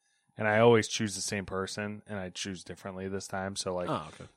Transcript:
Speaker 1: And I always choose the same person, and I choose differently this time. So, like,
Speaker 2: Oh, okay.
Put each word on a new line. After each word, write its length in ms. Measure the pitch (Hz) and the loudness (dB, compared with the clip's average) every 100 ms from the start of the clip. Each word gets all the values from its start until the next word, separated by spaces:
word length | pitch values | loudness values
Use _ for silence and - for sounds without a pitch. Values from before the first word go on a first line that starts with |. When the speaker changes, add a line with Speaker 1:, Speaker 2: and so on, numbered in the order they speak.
| _ _ _ - | _ _ _ -2
Speaker 1:
And 80 | 107 | 2
I 120 | 107 | 8
always 280 | 120 113 104 | 8 8 4
choose 260 | - 107 98 | -2 -4 -4
the 60 | |
same 240 | - 104 92 | -4 -4 -4
person, 560 | 95 95 - 104 104 - | -4 -4 -4 -6 -8 -8
and 100 | 104 | -8
I 100 | 92 | -6
choose 320 | - 101 90 | -6 -8 -8
differently 440 | - 85 101 92 95 | -12 -12 -10 -8 -4
this 200 | 98 - | -6 -4
time. 280 | 98 95 98 | -4 -4 -4
So, 180 | 95 90 | -2 -2
like, 140 | 90 | -2
Speaker 2:
Oh, 180 | 123 78 | -2 -6
okay. 160 | - 87 | -12 -18